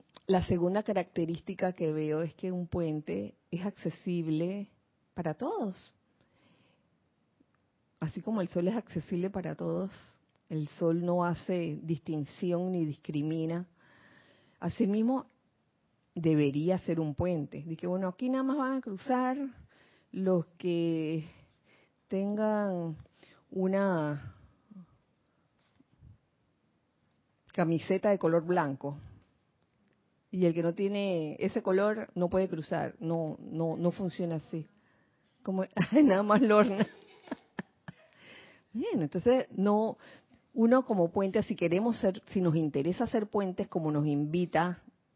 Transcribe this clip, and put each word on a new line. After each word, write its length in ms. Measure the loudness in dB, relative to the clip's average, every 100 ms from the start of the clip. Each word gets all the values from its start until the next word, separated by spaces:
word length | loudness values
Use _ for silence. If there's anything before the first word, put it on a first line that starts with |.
| -16 -10 0
la 180 | 0 2
segunda 380 | 0 2 0
característica 880 | 0 -2 -2 -2 -2 -4 -6 -4 -2
que 180 | 0 -2
veo 300 | 0 0 0
es 120 | -2 -4
que 160 | -6
un 160 | -4 -4
puente 640 | -2 -2 -2 -4 -6 -8 -12 _
es 160 | -8 -6
accesible 1040 | -6 -6 -6 -4 -2 0 0 -2 -4 -10 _ _ _ _ -6
para 180 | -4
todos. 600 | -4 -4 -4 -4 -6 -14 -20 _ _ _ _ _ _ _ _ _ _ _ _ _ _ _ _ _ _ _ -8
Así 220 | -8 -6
como 200 | -4 -2
el 60 | -2
sol 200 | 0 0
es 80 | 0
accesible 540 | -4 -8 -4 -4 -4
para 260 | -4 -6 -6
todos, 360 | -4 -2 -4 -8 -20 _ _ _ -8
el 200 | -6 -6
sol 380 | -2 0 2 2
no 200 | 2 2
hace 540 | -2 -2 -2 -2 -6
distinción 880 | -4 -6 -4 -4 -6 -4 -2 0 0
ni 140 | -2 -2
discrimina. 840 | -4 -6 -4 -2 -2 -2 -4 -6 _ _ -20 -20 -20 -20 _ _ -10
Asimismo, 640 | -6 0 0 2 2 0 -4 _ _ _ _ _ _ _ _ -2
debería 640 | 4 4 4 2 0 0
ser 200 | 0 -2
un 160 | -2 -2
puente. 480 | -2 -2 -4 -8
De 140 | -10 -8
que, 100 | -4
bueno, 200 | -2 -4
aquí 220 | -4 -2
nada 140 | 0
más 140 | 0 0
van 200 | -2 -2
a 40 |
cruzar 560 | -4 -8 -2 0 0 -2 -6 -10 -20 _ _ _ _
los 340 | -4 2 2 0 -6
que 680 | -2 0 0 0 -2 -4 -6 -14 -20 _ _ _ _ _ -6
tengan 880 | -4 -2 0 0 0 0 -2 -4 -8 -12 _ -20 -20 -10
una 840 | -2 0 2 2 2 0 -4 -8 -18 -20 _ -20 -20 -20 _ _ _ _ _ _ _ _ _ _ _ -20 -20 _ _ _ _ _ _ _ _ _ _ _ _ _
camiseta 560 | -2 2 0 0 0 2
de 100 | 2
color 260 | 4 2 2
blanco. 520 | 2 2 -2 -6 -10 -14 -20 _ _ _ _ _ _ _ _ _ _ _
Y 140 | 0 2
el 80 |
que 100 | 2
no 100 | 0
tiene 600 | 0 -2 0 -2 -2 -4 -4
ese 220 | -2 -2
color 480 | 2 2 2 0 -4 -2
no 140 | 0
puede 180 | 2 0
cruzar. 460 | -2 -4 -4 -4 -6
No, 380 | -4 -2 -2 -6
no, 380 | -8 -4 -2 0
no 140 | -2
funciona 440 | -2 -4 -4 -4 -4
así. 320 | -6 -12 -12 _ _ _ _ _ _ _
Como, 220 | -6 -4 -2 -2
<laughs> 140 | 2
ay, 120 | 6
nada 200 | 8 6
más 180 | 6 6
Lorna. 460 | 8 6 6 4 -2
<laughs> 1900 | -4 -20 -20 -14 -14 _ -14 -14 _ -20 -20 _ _ -20 -20 -20 -20 _
Bien, 280 | -6 -2 -2
entonces 460 | -2 0 4 2 2
no, 460 | 0 2 2 0 -4 -14 -20 _ _ _
uno 320 | 2 6 6 4
como 260 | 2 2
puente, 320 | 2 0 2
si 120 | 0 0
queremos 420 | 2 2 2 2
ser, 220 | 0 0 -2
si 140 | 0
nos 140 | 2 4
interesa 520 | 2 0 0 0 0
ser 200 | -2 -2
puentes, 400 | -2 -2 -4 -4
como 240 | -2 0
nos 140 | 0 2
invita 760 | 2 0 0 0 2 0 -2 -12 -20 _